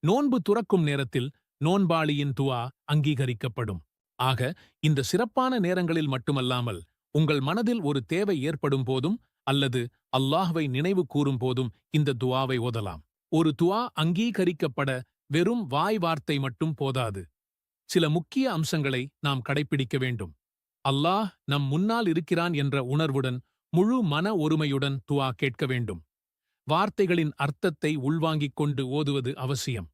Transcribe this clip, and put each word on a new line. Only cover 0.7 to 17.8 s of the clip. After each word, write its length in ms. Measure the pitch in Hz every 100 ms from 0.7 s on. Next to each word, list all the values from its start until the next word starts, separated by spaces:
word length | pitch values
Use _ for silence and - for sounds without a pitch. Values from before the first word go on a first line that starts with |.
| 190
நேரத்தில் 460 | 151 139 131 135 123 - _ _
நோன்பாளியின் 720 | 156 196 185 165 151 147 143 123
துஆ 280 | 135 123 123 _ -
அங்கீகரிக்கப்படும். 880 | 147 143 135 131 117 131 113 113 92 - _ _ _
ஆக, 220 | 127 131 127 180 - _
இந்த 240 | 151 143
சிறப்பான 560 | 131 180 240 - 262 254
நேரங்களில் 500 | 175 185 175 165 156
மட்டுமல்லாமல், 720 | 131 120 143 127 123 120 92 - _ _
உங்கள் 260 | 151 156 147
மனதில் 400 | 135 190 233 240
ஒரு 240 | 147 143
தேவை 380 | 107 165 202 170
ஏற்படும் 400 | 139 151 143 139
போதும் 340 | 131 131 139 226 _ _
அல்லது 380 | - 139 139 120 120 _ _ 131
அல்லாஹ்வை 520 | 135 156 185 165 147
நினைவு 380 | 127 165 196 151
கூறும் 300 | 143 143 127
போதும் 340 | 127 127 127 - _
இந்த 220 | 156 143 127
துஆவை 340 | 127 127 131 127
ஓதலாம். 440 | 120 113 101 82 - _ _
ஒரு 220 | 156 165 143
துஆ 240 | 170 208 240 -
அங்கீகரிக்கப்பட 920 | 160 180 233 202 180 170 160 127 139 127 - _ _
வெறும் 400 | 147 180 240 175
வாய் 320 | 135 180 220
வார்த்தை 400 | 170 160 - 139
மட்டும் 360 | 135 117 160
போதாது. 480 | 156 135 131 117 98 90 _ _ _ _ _